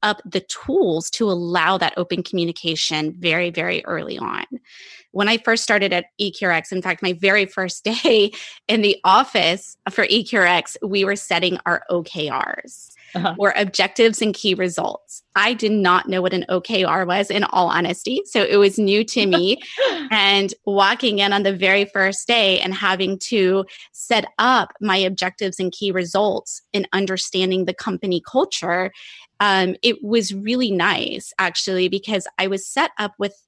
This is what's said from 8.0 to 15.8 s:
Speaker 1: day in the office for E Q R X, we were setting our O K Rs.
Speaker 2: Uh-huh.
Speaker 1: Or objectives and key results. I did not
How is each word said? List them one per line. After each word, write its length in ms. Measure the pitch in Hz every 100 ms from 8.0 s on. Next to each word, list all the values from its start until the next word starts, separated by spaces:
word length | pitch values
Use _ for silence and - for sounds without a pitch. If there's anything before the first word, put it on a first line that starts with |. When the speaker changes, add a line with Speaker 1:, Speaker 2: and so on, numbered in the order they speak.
Speaker 1:
day 280 | - 226 202 - - - -
in 160 | 226
the 140 | 208 - 180
office 680 | 196 262 220 165 185 - - -
for 160 | - 208
E 160 | 220
Q 140 | 208 226
R 80 | 180
X, 320 | 175 - -
we 200 | 214 196
were 120 | 190 202
setting 420 | - 170 180 180 -
our 160 | 175 -
O 140 | 180
K 260 | 160 175 151
Rs. 640 | 127 - - - - - - - 180
Speaker 2:
Uh-huh. 180 | 180 175
Speaker 1:
Or 140 | 202 -
objectives 680 | 202 - 196 - 226 214
and 120 | 220
key 200 | 190 214
results. 720 | 180 185 170 - - _ - _
I 200 | - 208
did 180 | 240 214
not 380 | 214